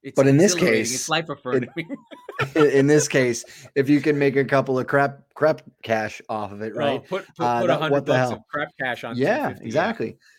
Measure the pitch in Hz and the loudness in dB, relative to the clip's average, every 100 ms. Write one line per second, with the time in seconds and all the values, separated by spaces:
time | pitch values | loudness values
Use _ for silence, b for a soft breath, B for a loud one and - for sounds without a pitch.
0 | 139 135 135 139 196 180 180 110 113 127 | -2 2 4 6 4 4 2 2 0 -6
1 | - 160 165 143 127 131 120 170 160 277 | -4 -4 -4 -10 -4 -4 -4 -10 -12 -14
2 | _ - - - 139 160 147 139 139 151 | _ -20 -16 -8 -4 2 4 4 4 4
3 | 143 143 127 113 - B B - 131 147 | 4 0 0 -2 -10 B B -2 2 2
4 | 151 143 139 135 127 139 135 127 123 143 | 2 2 2 2 2 0 2 -2 0 0
5 | 139 139 _ - 151 156 - _ - 110 | 0 -4 _ 0 0 0 -8 _ -4 -2
6 | 107 - - 110 101 101 110 107 143 127 | -2 -10 -8 -8 -8 -10 -10 -4 -4 -4
7 | - 185 - - 123 120 170 151 156 143 | -8 -10 -10 -6 -2 0 0 -2 0 -2
8 | 135 131 127 110 _ 147 156 - 131 117 | 0 0 0 -4 _ -10 -10 -8 -8 -6
9 | 120 123 143 262 233 - 117 127 196 220 | -8 -4 -2 -2 -4 -8 -6 -2 -2 -4
10 | 113 - b | -8 -10 b